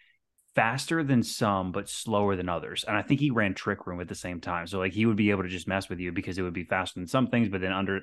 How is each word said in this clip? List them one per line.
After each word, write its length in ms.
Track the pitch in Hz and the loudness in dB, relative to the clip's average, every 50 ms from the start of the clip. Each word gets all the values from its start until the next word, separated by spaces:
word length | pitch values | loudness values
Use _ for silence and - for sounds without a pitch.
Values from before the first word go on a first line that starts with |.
| _ _ _ _ _ _ _ _ _ _ _ | _ _ _ _ _ _ _ _ _ _ _
faster 480 | - 113 113 120 139 - - 165 165 156 | 2 2 2 0 -2 -2 -2 0 0 2
than 200 | 135 139 120 110 | 4 4 4 4
some, 480 | - - - 120 104 101 95 92 92 | 2 0 0 2 2 2 2 0 -2
but 180 | 90 98 101 - | -4 -6 -6 -6
slower 460 | - - - 117 110 104 104 101 98 | -10 -8 -4 0 2 2 4 2 2
than 140 | 90 90 87 | 0 0 -2
others. 340 | 87 82 76 - 82 - - | -2 -4 -4 -6 -6 -6 -2
And 120 | 110 107 | 0 -2
I 40 | 107 | -2
think 180 | 95 - 147 131 | 2 2 2 2
he 120 | 143 151 | 4 2
ran 220 | 120 113 107 98 95 | 2 2 2 2 0
Trick 340 | - - 110 101 - - | -2 -2 -4 -4 -4 -4
Room 140 | 92 90 87 | -8 -6 -6
at 60 | 90 | -6
the 80 | 87 95 | -8 -8
same 240 | - - 90 87 85 | -8 -8 -8 -8 -6
time. 260 | - 95 87 87 85 | -6 -4 -4 -4 -4
So, 120 | 87 95 95 | -4 -2 -2
like, 140 | 92 95 87 | -2 0 2
he 120 | 104 110 | 2 4
would 100 | 117 110 | 4 4
be 140 | 101 107 104 | 4 4 4
able 120 | 101 95 92 | 4 4 2
to 60 | 90 | -2
just 180 | 92 90 85 | -4 -6 -2
mess 220 | - 95 98 95 - | -2 -2 -2 -2 -4
with 100 | 95 87 | -6 -6
you 120 | 90 90 | -6 -4
because 260 | 85 95 92 - 90 | -4 -4 -4 -4 -4
it 40 | 92 92 | -2 -2
would 100 | 90 85 | -2 -2
be 100 | 90 85 | -4 -4
faster 340 | - 98 92 92 - - 92 | -2 0 0 0 -2 -6 -8
than 80 | 90 | -6
some 200 | 82 - 135 127 | -2 2 2 2
things, 220 | 117 - 117 117 98 | 4 4 2 2 2
but 120 | 98 95 | 2 0
then 100 | 92 92 | -2 0
under, 300 | 92 95 98 95 98 98 | 0 0 0 0 -2 -2